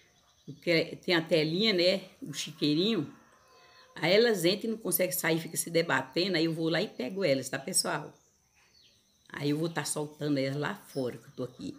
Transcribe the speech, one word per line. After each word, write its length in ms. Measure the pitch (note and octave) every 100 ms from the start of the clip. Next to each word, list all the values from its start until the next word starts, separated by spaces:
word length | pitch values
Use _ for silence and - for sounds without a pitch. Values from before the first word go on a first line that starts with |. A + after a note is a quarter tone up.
| _ _ _ _ -
Porque 520 | - F3 D#3+ - - -
tem 80 | E3+
a 60 |
telinha, 500 | E3 E3 D#3 D#3+ A3+
né, 300 | F3+ F3+ F#3+ - -
o 120 | -
chiqueirinho. 800 | D3 - - D3 D3+ G3+ G#3 - - _ _ _ - - - - -
Aí 180 | D#3+
elas 300 | G3+ A#3 G3
entram 260 | E3 G3+ A3+
e 40 |
não 40 | A3
conseguem 380 | F3+ F3 F3+ -
sair, 240 | E3+ E3
fica 160 | - E3
se 140 | E3+
debatendo, 640 | E3 E3 C3+ - - F#3+ E3
aí 100 | E3
eu 80 |
vou 140 | D#3+ D#3+
lá 140 | D#3+
e 60 | G#3+
pego 360 | - B3 F#3+
elas, 240 | F3 C3+ B2
tá, 120 | C#3
pessoal? 540 | - F#3+ F#3+ D3+ D3+ - _ _ _ _ _ _ _ _ _ _ -
Aí 220 | - D3
eu 60 | D3+
vou 120 | E3+
tá 160 | D#3+ D3
soltando 540 | D3+ D3 - D3 C#3
elas 180 | C3+ C#3+
lá 180 | D3+ G3+
fora, 420 | - C#3+ B2 A#2
que 80 | -
eu 60 |
tô 120 | -
aqui 340 | B2 - -